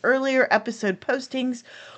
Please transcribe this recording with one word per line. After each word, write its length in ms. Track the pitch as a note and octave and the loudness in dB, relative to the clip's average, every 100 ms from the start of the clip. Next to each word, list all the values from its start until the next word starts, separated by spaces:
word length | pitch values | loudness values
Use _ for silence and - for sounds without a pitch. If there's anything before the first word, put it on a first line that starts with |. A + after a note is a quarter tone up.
earlier 460 | A#3 C4 C4+ C4 - | 0 2 2 2 4
episode 500 | G#3+ A#3 A3 G3+ F#3+ | 2 0 -4 -2 -2
postings, 640 | - C4 C4 C4 B3+ A#3+ - - - | -2 -4 -4 -4 -4 -6 -12 -20 -20